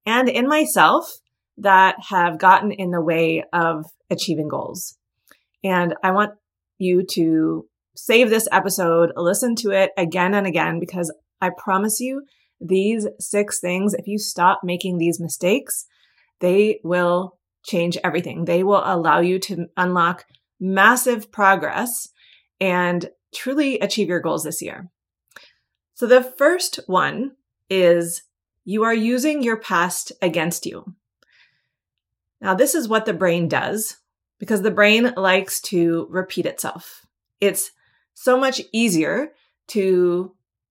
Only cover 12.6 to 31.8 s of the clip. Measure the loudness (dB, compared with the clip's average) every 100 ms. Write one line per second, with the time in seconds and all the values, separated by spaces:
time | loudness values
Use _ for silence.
12.6 | -2 0 2 0 -4 -8 -4 -2 -2 -4
13.6 | -4 -2 -2 -4 -6 -6 -6 0 2 2
14.6 | -2 -6 -4 -2 -2 -2 -6 -4 0 -2
15.6 | -2 -10 -12 _ _ _ _ -4 0 2
16.6 | 2 0 -2 0 0 0 -4 _ _ _
17.6 | -6 -2 -2 -2 -2 -2 -4 -6 -2 0
18.6 | 2 2 2 0 2 2 2 0 -4 -8
19.6 | -8 -4 -2 0 0 -2 -12 _ _ -8
20.6 | -2 4 6 4 0 -4 -4 2 4 4
21.6 | 0 -6 -6 -8 -12 _ _ _ _ -4
22.6 | 0 0 0 -2 -4 -14 _ -10 -4 0
23.6 | 0 0 -2 -2 -2 -2 -2 -4 -4 -8
24.6 | -10 -12 -18 _ _ _ _ -20 -20 _
25.6 | _ _ _ -2 6 6 4 2 2 2
26.6 | -2 -8 -2 0 0 -2 -8 -10 _ _
27.6 | -4 2 4 4 0 -8 -14 _ _ _
28.6 | -6 -2 0 0 0 0 0 0 -2 -4
29.6 | -2 -2 0 -4 -10 -4 -2 -2 -4 -6
30.6 | -10 -12 -16 -20 _ _ _ _ _ _
31.6 | _ _